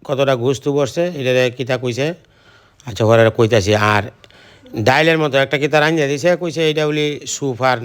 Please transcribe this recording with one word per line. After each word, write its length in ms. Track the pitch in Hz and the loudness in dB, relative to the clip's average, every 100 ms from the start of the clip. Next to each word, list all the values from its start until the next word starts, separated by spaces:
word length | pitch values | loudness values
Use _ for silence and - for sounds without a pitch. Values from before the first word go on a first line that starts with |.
| - | -6
কতটা 280 | 131 139 127 | -2 0 0
গোস্ত 300 | 123 127 147 | 0 -2 -2
বসছে, 360 | 143 135 170 175 160 | -2 -2 -2 -4 -2
এটা 360 | 127 127 127 123 | 0 0 0 -2
কিতা 180 | 123 127 | -4 -4
কইছে। 360 | 123 120 147 170 _ _ _ - _ _ - | -4 -4 -4 -6 _ _ _ -20 _ _ -10
আচ্ছা, 180 | 101 110 | -2 4
হুয়ারা 240 | 113 113 | 6 4
কইতাছি। 460 | 107 113 113 95 104 | 4 2 2 2 2
আর 280 | 104 104 101 - - - - - - - | 2 0 -2 -10 -20 -20 -20 -20 -12 -4
ডাইলের 400 | 110 135 160 160 | 0 2 2 2
মতো 180 | 151 135 | 2 0
একটা 200 | 135 147 | 0 0
কিতা 200 | 147 151 | 0 2
রাঞ্জা 280 | 151 160 139 | 2 2 0
দিছে, 220 | 143 165 175 | 0 0 0
কইছে 260 | 175 156 156 | -2 -2 -2
এটা 120 | 151 151 | 0 -2
বলি 320 | 151 147 143 - | -2 -2 -4 -10
স্যুপ 340 | - 139 113 | -6 -6 -2
আর 160 | 131 117 | 0 0